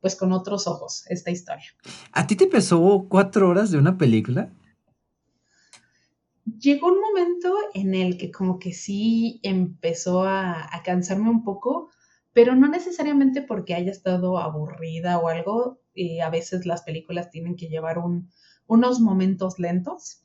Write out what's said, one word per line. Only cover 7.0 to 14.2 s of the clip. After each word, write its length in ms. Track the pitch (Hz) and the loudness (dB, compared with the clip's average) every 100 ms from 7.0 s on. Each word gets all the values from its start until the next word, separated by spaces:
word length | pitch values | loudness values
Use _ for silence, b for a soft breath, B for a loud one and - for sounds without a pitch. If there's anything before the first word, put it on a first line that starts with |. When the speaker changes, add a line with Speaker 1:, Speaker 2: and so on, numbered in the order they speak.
Speaker 1:
momento 520 | 427 392 349 349 359 392 415 | 2 0 0 0 -2 -2 -4
en 200 | - 196 | -4 -2
el 220 | 190 185 180 | 0 -2 -2
que 140 | - | -8
como 300 | - 185 185 | -4 -4 -4
que 120 | 185 | -6
sí 680 | 175 - 196 214 226 226 - | -12 -8 -2 0 0 0 -4
empezó 800 | 196 190 180 - 165 165 - 180 | -4 -2 -2 -2 -4 -4 -2 0
a, 460 | 190 190 185 165 151 | 0 -2 -4 -6 -10
a 100 | 170 | -10
cansarme 460 | - 180 180 190 220 | -2 -2 -2 -2 0
un 120 | 233 | 0
poco, 460 | 214 196 240 320 320 b b b _ | -2 -6 -4 -4 -6 b b b _
pero 200 | - 233 | 6 6
no 140 | 254 285 | 8 6
necesariamente 760 | 330 349 349 294 285 269 262 | 4 -4 -6 0 2 2 2
porque 320 | 262 202 175 | -6 -8 -4
haya 160 | 170 180 | -4 -4
estado 480 | 196 - 185 | -4 -2 -2